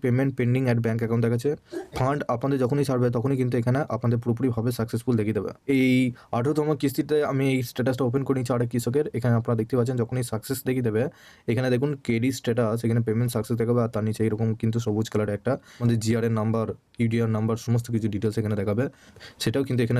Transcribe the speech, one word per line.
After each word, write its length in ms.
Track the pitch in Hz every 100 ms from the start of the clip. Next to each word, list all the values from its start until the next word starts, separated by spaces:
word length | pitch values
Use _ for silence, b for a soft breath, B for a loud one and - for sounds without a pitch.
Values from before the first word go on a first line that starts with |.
payment 280 | 127 120 135 135
pending 280 | 123 127 131
at 80 | 117 113
bank 140 | 113 113
account 160 | 117 117
দেখাচ্ছে। 260 | 120 143 156 B B B -
ফান্ড 220 | 127 147 -
আপনাদের 240 | 120 135 139
যখনই 220 | 123 143 139
ছাড়বে 180 | 127 123 117
তখনই 200 | 131 131
কিন্তু 140 | 123 123
এখানে 180 | 120 123 - 110
আপনাদের 220 | 117 120
পুরোপুরিভাবে 460 | 120 117 135 117 117 123
সাকসেসফুল 360 | 117 113 - 120
দেখিয়ে 180 | 107 104
দেবে। 120 | 90 - - 135
এই 160 | 131 127 127 123 B 113
আঠারোতম 300 | 127 151 151 151
কিস্তিতে 360 | 143 147 139 151 147
আমি 140 | 135 135
এই 60 | 131 123
স্ট্যাটাসটা 340 | - 123 127 127
ওপেন 120 | 135 131
করে 100 | 131
নিচ্ছি 140 | 123 123
আরেক 140 | 120
কৃষকের। 320 | 120 123 135 151 127
এখানে 160 | 123 117
আপনারা 160 | 117 117
দেখতে 120 | 113 127
পাচ্ছেন 180 | 120 123
যখনই 220 | 113 127 123
সাকসেস 280 | 107 - 131 131
দেখিয়ে 180 | 131 120
দেবে, 160 | 107 139 B B B -
এখানে 160 | 120 127
দেখুন 160 | 123 143 139 -
ক্রেডিট 280 | 113 127 127
স্ট্যাটাস, 380 | - 117 113 117 117
এখানে 160 | 117 113
পেমেন্ট 220 | 110 120 117
সাকসেস 200 | 107 113
দেখাবে, 180 | 113 120 113
আর 40 |
তার 100 | 107 107
নিচে 140 | 101 110
এরকম 200 | 107 113 110
কিন্তু 160 | 113 117 110
সবুজ 220 | 104 110
কালারের 220 | 107 104 101
একটা 160 | - 135 B B
আমাদের 180 | 120 117
জিআর 200 | 110 113 117
এর 40 | 113
নাম্বার, 260 | 107 110 110 - _ -
ইউডিআর 260 | 117 117 113 110
নাম্বার, 200 | 110 113 -
সমস্ত 200 | 120 117
কিছু 140 | 113 110
ডিটেলস 220 | 98 110 107
এখানে 140 | 104 104
দেখাবে, 220 | 101 104 135 B B B B B
সেটাও 220 | - 139 139
কিন্তু 120 | 123
এখানে 100 | 117